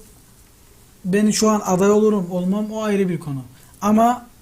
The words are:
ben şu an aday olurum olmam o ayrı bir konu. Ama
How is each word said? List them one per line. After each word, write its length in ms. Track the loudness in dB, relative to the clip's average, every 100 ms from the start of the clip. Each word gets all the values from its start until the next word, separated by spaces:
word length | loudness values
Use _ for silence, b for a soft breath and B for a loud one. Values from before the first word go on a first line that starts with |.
| -20 -20 -20 -20 -20 _ -20 -20 -20 -12
ben 260 | -4 0 2
şu 180 | 2 2
an 120 | 0 0
aday 240 | 2 4
olurum 360 | 4 4 0 -2
olmam 420 | -4 -2 -2 -4
o 100 | -6
ayrı 260 | -2 -2 -2
bir 120 | -4
konu. 220 | -8 -10 -12 b b b
Ama 460 | 0 2 2 0 -8 -20